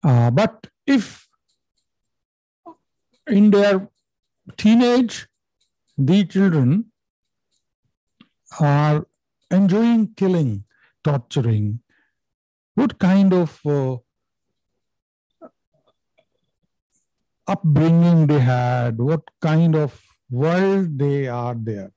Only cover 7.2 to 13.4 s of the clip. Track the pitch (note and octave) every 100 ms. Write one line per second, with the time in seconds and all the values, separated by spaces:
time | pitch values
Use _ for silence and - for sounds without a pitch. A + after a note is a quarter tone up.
7.2 | _ _ _ _ _ _ _ _ _ _
8.2 | _ _ _ - D3 C#3+ D3+ D3+ - _
9.2 | _ _ _ F#3 G3 G3 A#3 A#3 G#3+ -
10.2 | G3 F3+ C#3+ G2+ - _ _ _ - C#3+
11.2 | - - A#2 G#2+ G#2 A2+ _ _ _ _
12.2 | _ _ _ _ _ - B3 - F3+ G3
13.2 | G3 F3+